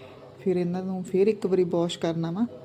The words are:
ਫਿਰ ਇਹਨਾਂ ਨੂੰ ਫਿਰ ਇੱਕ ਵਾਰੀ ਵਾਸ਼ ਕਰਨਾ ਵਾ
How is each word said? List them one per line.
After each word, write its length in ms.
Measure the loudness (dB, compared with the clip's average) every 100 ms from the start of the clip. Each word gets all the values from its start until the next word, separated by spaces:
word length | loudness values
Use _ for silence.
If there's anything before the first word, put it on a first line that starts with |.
| -20 -18 -20 -6
ਫਿਰ 180 | 0 0
ਇਹਨਾਂ 240 | 0 -2
ਨੂੰ 200 | -4 -6
ਫਿਰ 240 | 0 4 4
ਇੱਕ 180 | 2 2
ਵਾਰੀ 160 | 2
ਵਾਸ਼ 340 | 4 2 0 0
ਕਰਨਾ 300 | -2 0 -2
ਵਾ 140 | -2 -2 -4